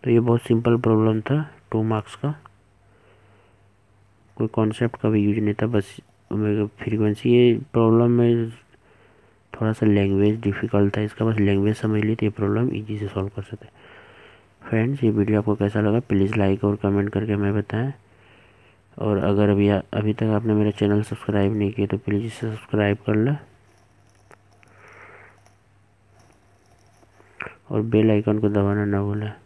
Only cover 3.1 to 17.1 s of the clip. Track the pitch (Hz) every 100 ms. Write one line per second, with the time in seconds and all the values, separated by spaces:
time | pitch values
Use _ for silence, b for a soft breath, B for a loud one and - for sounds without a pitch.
3.1 | b b b b b b _ _ _ _
4.1 | _ _ - 110 - 110 110 117 - 113
5.1 | 107 104 107 104 104 110 117 98 - _
6.1 | _ _ 107 104 104 104 - - 110 107
7.1 | 104 123 120 123 113 135 117 113 113 120
8.1 | 120 120 117 113 117 _ b b b b
9.1 | b b b _ - 110 107 110 101 98
10.1 | 98 104 110 110 98 110 101 101 104 104
11.1 | - 113 110 101 101 101 107 110 107 107
12.1 | 113 107 - 101 107 123 - 107 107 101
13.1 | 98 95 - 101 107 - _ - - -
14.1 | - - - _ _ - 113 117 139 117
15.1 | 107 101 107 107 104 101 107 104 113 -
16.1 | 101 98 110 98 98 104 101 101 101 101